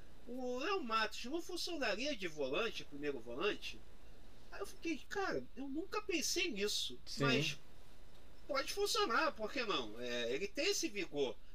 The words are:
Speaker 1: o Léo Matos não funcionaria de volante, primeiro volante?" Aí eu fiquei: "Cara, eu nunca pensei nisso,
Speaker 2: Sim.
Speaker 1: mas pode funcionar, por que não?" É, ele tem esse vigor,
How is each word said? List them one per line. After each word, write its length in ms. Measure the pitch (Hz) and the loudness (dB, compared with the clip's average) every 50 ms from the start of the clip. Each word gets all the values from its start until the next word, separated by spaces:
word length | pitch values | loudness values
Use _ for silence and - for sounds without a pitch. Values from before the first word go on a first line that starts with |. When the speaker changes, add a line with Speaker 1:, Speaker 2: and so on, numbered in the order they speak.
| - - - - - | -6 -6 -6 -6 -6
Speaker 1:
o 320 | 247 240 262 254 247 247 254 | -4 -4 -2 0 0 0 0
Léo 220 | 285 392 392 381 285 | 2 2 2 2 2
Matos 440 | 226 220 220 220 208 - - - | 4 4 4 4 4 0 -2 -2
não 160 | 240 302 349 339 | -2 -2 -2 -2
funcionaria 720 | - 359 330 - 359 339 302 254 220 190 208 262 302 285 | -2 -2 -2 -2 -2 0 2 2 2 2 2 2 0 0
de 100 | 202 185 | 0 -2
volante, 600 | 170 151 151 139 127 143 180 226 214 - - 151 | -2 0 0 0 2 2 2 2 0 0 -2 -6
primeiro 340 | - 151 143 147 147 139 120 | -6 -6 -2 -2 -2 -2 -2
volante?" 580 | 110 120 120 135 180 208 175 - - - - - - - - - - - - - - - - - - - | -4 -4 -2 0 0 0 0 0 -2 -4 -4 -4 -6 -6 -6 -6 -6 -6 -6 -6 -6 -6 -6 -6 -6 -6
Aí 100 | - - | -4 -4
eu 60 | - | -4
fiquei: 320 | - - - - 330 311 240 - - | -4 -4 -2 -2 -2 -2 -2 -2 -4
"Cara, 360 | - 403 381 339 269 - 247 - - | -2 0 0 2 0 0 -2 -2 -4
eu 120 | 247 277 277 | -4 -4 -2
nunca 320 | 269 311 381 - - 427 415 | -2 -2 -2 0 -2 -2 0
pensei 480 | - 349 302 214 - - 339 370 349 | 2 2 2 2 2 2 2 2 2
nisso, 480 | 233 190 202 208 - - - - - - - | 2 2 2 2 2 2 0 0 -2 -4 -6
Speaker 2:
Sim. 180 | - - - 139 | -6 0 2 4
Speaker 1:
mas 340 | 139 127 - 151 151 143 - - - - - - - - - - - - - - - - - - - | 6 6 6 4 2 0 -2 -6 -6 -6 -6 -6 -6 -6 -6 -6 -6 -6 -6 -6 -6 -6 -6 -4 0
pode 240 | 285 269 285 - - | 0 0 0 0 0
funcionar, 600 | 403 403 403 - 427 415 - 277 262 320 302 - | 2 2 4 4 4 4 6 6 4 4 4 2
por 200 | - - - - | 0 -2 -2 0
que 100 | 269 240 | -2 0
não?" 360 | 202 175 147 135 107 107 117 | 2 2 0 0 -2 -4 -4
É, 320 | 123 123 120 123 - 117 131 | -2 0 0 0 2 2 2
ele 160 | - 196 - | 0 0 -2
tem 220 | - 285 302 403 | 0 2 2 2
esse 180 | 403 - 339 277 | 2 2 0 0
vigor, 480 | 202 202 170 - 143 143 139 117 104 - - - | 0 -2 -2 0 2 2 2 2 0 -4 -6 -6